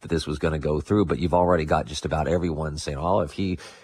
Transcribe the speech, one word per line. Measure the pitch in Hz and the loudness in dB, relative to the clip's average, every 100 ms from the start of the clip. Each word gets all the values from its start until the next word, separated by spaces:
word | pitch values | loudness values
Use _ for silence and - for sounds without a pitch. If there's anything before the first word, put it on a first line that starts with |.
that | - | -4
this | 82 73 | -2 -2
was | 76 | -2
gonna | 82 78 | -2 0
go | 73 76 | 0 -2
through. | - 104 82 | 2 2 2
But | - | 0
you've | 85 | 2
already | 87 90 87 | 4 4 4
got | 78 80 76 | 2 0 0
just | 80 - | -6 -2
about | 80 71 | 0 0
everyone | 87 87 78 78 76 | 0 0 -2 -4 -6
saying, | 78 71 | -6 -2
"Oh, | 85 101 | 0 2
if | 80 | 0
he, | - 95 90 - - | -2 -4 -4 -8 -20